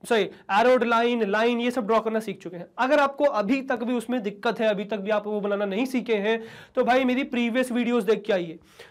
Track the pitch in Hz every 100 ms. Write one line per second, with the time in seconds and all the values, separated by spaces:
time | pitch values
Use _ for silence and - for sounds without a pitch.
0 | - 233 180 - - 196 240 254 233 233
1 | 240 240 202 208 233 240 240 254 202 226
2 | 226 220 220 190 170 175 175 - 254 302
3 | 277 277 285 208 202 269 269 240 233 247
4 | 233 247 202 202 233 220 220 202 208 214
5 | 196 208 208 208 202 202 202 190 262 254
6 | 226 214 208 226 226 - - - 226 254
7 | 254 254 285 240 233 240 254 240 233 240
8 | 196 208 - 190 170 156 _ - -